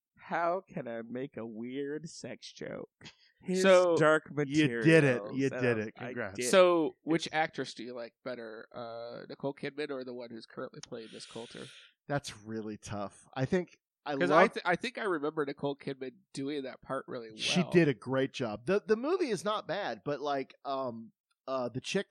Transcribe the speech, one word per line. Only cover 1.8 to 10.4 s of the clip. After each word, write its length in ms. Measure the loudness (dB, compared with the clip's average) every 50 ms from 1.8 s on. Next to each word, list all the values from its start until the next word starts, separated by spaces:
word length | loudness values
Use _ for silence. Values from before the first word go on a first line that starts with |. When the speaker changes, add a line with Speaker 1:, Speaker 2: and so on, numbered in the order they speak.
| -4 -4 -4 -6 -8 -12
Speaker 1:
sex 420 | -14 -14 -12 -12 -12 -12 -16 -16
joke?" 380 | -14 -12 -10 -8 -8 -10 -10 -12 _ -18 -20 -20 -20 _ _ _ _ _ -6
His 180 | -2 0 4
Speaker 2:
So 340 | 8 8 10 10 8 6 6
Speaker 1:
Dark 340 | 6 6 6 6 4 2 -2 -4
Speaker 3:
You 320 | -2 -2 2 4 4 4
did 360 | 4 4 4 6 8 8 8 8
it. 180 | 6 4 2 -2
Speaker 1:
Materials. 140 | -4 -2
Speaker 3:
You 120 | -2 -2 0
Speaker 1:
And 100 | 0 2
Speaker 3:
did 100 | 2 2
Speaker 1:
I'm, 160 | 2 2 -2
Speaker 3:
it. 60 | -4 -6 -10
Speaker 1:
I 60 | -10
Speaker 3:
Congrats. 300 | -8 -6 -6 -6 -6 -6
Speaker 1:
did. 120 | -4 0 6
Speaker 2:
So, 460 | 8 8 10 8 8 4 2 0 -2 _ -2
which 260 | 0 0 0 0 0
actress 420 | 0 0 0 -2 -2 -6 -8 -8 -8
do 80 | -12 -12
you 100 | -10 -10
like 200 | -10 -10 -12 _ _ -10
better, 420 | -8 -8 -8 -10 -12 -12 -14 -16 -14 -14
uh, 520 | -12 -12 -10 -10 -10 -10 -10 -12 -12 -12 -14
Nicole 240 | -10 -6 -6 -6 -6
Kidman 380 | -6 -8 -8 -6 -6 -6 -6
or 120 | -6 -8 -8
the 100 | -10 -10
one 160 | -12 -12 -12
who's 140 | -14 -14